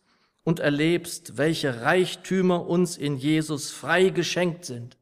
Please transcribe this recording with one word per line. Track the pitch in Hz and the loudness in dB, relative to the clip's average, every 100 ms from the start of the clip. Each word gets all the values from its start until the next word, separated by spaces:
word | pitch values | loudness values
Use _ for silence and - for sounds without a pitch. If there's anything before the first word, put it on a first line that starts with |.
| _ _ _ _ | _ _ _ _
und | 160 165 | -2 0
erlebst, | 147 143 160 170 170 - - 113 | 0 2 2 0 -2 -12 -10 -2
welche | 156 160 143 117 | 0 0 -2 0
Reichtümer | 135 185 170 - - 190 180 175 - | 2 2 2 -4 -2 2 2 2 2
uns | 170 175 - | 2 2 -2
in | 143 135 | -4 -2
Jesus | 143 156 151 139 - | 0 0 0 -4 -6
frei | - 135 175 190 | -8 0 4 4
geschenkt | 165 160 170 180 170 - | 2 -2 0 -2 -2 -10
sind. | 120 120 - | -12 -14 -20